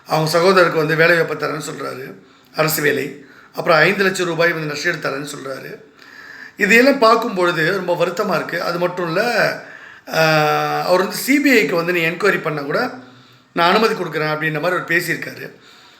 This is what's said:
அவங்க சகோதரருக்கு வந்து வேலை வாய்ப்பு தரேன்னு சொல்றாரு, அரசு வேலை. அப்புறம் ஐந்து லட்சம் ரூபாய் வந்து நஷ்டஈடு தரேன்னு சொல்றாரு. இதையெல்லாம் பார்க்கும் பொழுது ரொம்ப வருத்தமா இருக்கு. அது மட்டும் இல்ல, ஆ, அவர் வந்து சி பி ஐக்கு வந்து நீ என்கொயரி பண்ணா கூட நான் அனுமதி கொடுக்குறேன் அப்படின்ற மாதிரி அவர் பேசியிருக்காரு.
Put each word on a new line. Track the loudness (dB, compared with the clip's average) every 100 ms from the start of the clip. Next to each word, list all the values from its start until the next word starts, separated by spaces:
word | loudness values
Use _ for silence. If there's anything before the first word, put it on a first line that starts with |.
| -2
அவங்க | 0 2 2
சகோதரருக்கு | 4 6 4 2
வந்து | 0 2
வேலை | 4 4
வாய்ப்பு | 2
தரேன்னு | -2 -4 -6 -8
சொல்றாரு, | -10 -10 -10 -14 -18 -20 _ _ -2
அரசு | -2 0
வேலை. | 0 0 -6 -10 -20 -20 -18
அப்புறம் | -8 2 4
ஐந்து | 4 4
லட்சம் | 0 0 -4
ரூபாய் | 0 0
வந்து | 0 -6
நஷ்டஈடு | -4 -4 -4
தரேன்னு | -4 -6 -8 -12
சொல்றாரு. | -12 -12 -12 -16 -20 _ -20 -20 -20 -20 -18 -4
இதையெல்லாம் | 2 6 6 6
பார்க்கும் | 4 4 0
பொழுது | 0 0 2 0
ரொம்ப | -2 -2 -2 -2
வருத்தமா | -2 -2
இருக்கு. | -2 -4 -6
அது | -4 -2
மட்டும் | -4 -4 -4
இல்ல, | -2 0 0 0 -2 -12 -20 -20 -20 -6
ஆ, | 0 4 4 2 0 -2 -4
அவர் | 0 2
வந்து | 0 -4
சி | 0 2
பி | 4 4
ஐக்கு | 2
வந்து | 0 0
நீ | 0
என்கொயரி | -2 0 0 0
பண்ணா | -2 -6
கூட | -4 -4 -4 -8 -20 -20 -20 -20 _
நான் | 0 2
அனுமதி | 4 2
கொடுக்குறேன் | -2 -6 -4
அப்படின்ற | -4 -2 -2 -2
மாதிரி |
அவர் | -2 -2 -2
பேசியிருக்காரு. | -2 -2 -6 -8 -12 -16 -18 -20 -20 -20